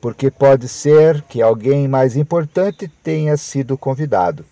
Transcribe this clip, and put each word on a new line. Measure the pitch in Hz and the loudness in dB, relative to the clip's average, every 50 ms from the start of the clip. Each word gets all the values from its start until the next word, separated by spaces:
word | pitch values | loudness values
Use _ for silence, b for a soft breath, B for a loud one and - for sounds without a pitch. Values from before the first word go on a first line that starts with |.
porque | - 120 110 _ 135 135 | -8 -10 -8 _ -4 -4
pode | - _ 139 139 135 131 117 123 | 0 _ 4 4 4 4 0 -8
ser | - - - 143 151 151 156 160 165 147 147 _ | -12 -6 0 4 4 6 6 4 2 0 -4 _
que | - 120 113 | -4 0 2
alguém | 113 117 113 107 131 139 143 143 | 2 2 0 0 0 0 0 0
mais | 135 135 131 131 131 113 | 0 0 2 2 2 0
importante | 135 151 - 175 170 160 147 _ 185 185 202 196 _ 208 170 _ _ _ | -2 -4 -2 -2 -4 -4 -2 _ -2 -2 -2 -4 _ -14 -16 _ _ _
tenha | 165 160 156 151 151 151 | -6 -4 -2 -2 -2 -2
sido | 147 - - - 139 135 117 135 | -2 -4 -6 -6 -6 -4 -4 -6
convidado. | 135 - 135 135 127 151 151 113 95 90 87 80 73 - _ | -6 -4 -6 -4 -4 -4 -2 0 0 0 0 -2 -6 -12 _